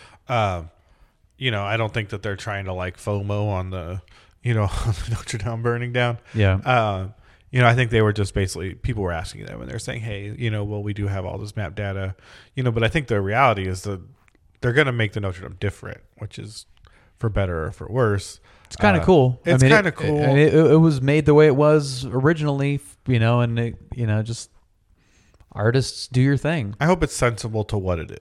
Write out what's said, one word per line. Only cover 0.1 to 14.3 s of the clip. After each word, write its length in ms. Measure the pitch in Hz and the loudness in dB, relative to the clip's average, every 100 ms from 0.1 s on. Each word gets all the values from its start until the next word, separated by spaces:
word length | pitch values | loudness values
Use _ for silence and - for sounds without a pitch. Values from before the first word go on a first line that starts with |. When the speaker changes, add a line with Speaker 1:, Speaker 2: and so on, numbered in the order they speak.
| _ - | _ -4
Speaker 1:
um, 420 | 120 104 90 80 _ _ _ _ _ _ _ | -2 0 -4 -10 _ _ _ _ _ _ _
you 120 | 131 | -4
know, 120 | 104 | -4
I 120 | 101 113 | -2 -2
don't 180 | 110 | -2
think 140 | 117 101 | -4 -6
that 120 | 101 | -8
they're 140 | 104 98 | -8 -8
trying 280 | - 101 95 | -8 -8 -8
to, 60 | |
like, 240 | 90 90 - | -6 -8 -8
fomo 520 | - 104 101 104 104 | -6 -4 -4 -4 -2
on 220 | 92 92 | -4 -6
the, 320 | 92 82 92 - - _ _ | -8 -10 -10 -14 -20 _ _
you 120 | 127 | -2
know, 80 | 110 | 0
<laughs> 220 | 101 - 117 | 0 -2 -2
on 80 | 104 | -4
the 20 | - | -4
Notre 240 | 113 - 113 | -6 -6 -8
Dame 240 | 120 113 | -6 -4
burning 300 | 120 120 120 | -2 -2 -2
down. 260 | 123 123 117 - | 0 0 -2 -6
Speaker 2:
Yeah. 200 | 113 98 95 | 2 2 2
Speaker 1:
Um, 580 | 117 127 110 95 95 - _ _ _ | 2 2 2 0 -6 -12 _ _ _
you 80 | 127 | 4
know, 80 | 120 | 6
I 60 | 120 | 4
think 160 | 120 | 4
they 100 | 113 | 4
were 100 | 107 | 4
just 220 | 104 98 | 2 -2
basically, 400 | 101 92 90 92 | 0 -2 -4 -8
people 300 | - - 110 | -6 -6 -4
were 80 | 92 | -4
asking 320 | 82 90 98 - | -4 -8 -12 -14
them 140 | 55 | -14
and 100 | 62 | -12
they're 80 | 110 | -10
saying, 220 | - 120 | -8 -8
"Hey, 340 | 110 101 101 - | -8 -10 -10 -6
you 140 | 117 | -4
know, 140 | 107 | -2
well, 180 | 104 104 | -4 -6
we 100 | 104 | -6
do 140 | 101 101 | -4 -4
have 180 | 98 | -4
all 140 | 92 98 | -6 -8
this 160 | 101 | -10
map 220 | - 85 101 | -8 -8 -6
data," 400 | 101 98 95 - - - _ - | -6 -6 -6 -10 -18 -20 _ -4
you 80 | |
know, 80 | 127 | -2
but 100 | 113 | 0
I 60 | 113 | 0
think 180 | 165 131 | 0 0
the 140 | 107 | 0
reality 480 | 98 110 135 101 95 | 0 4 4 4 -2
is 140 | 90 | -4
that 180 | 101 95 90 _ _ | -6 -10 -12 _ _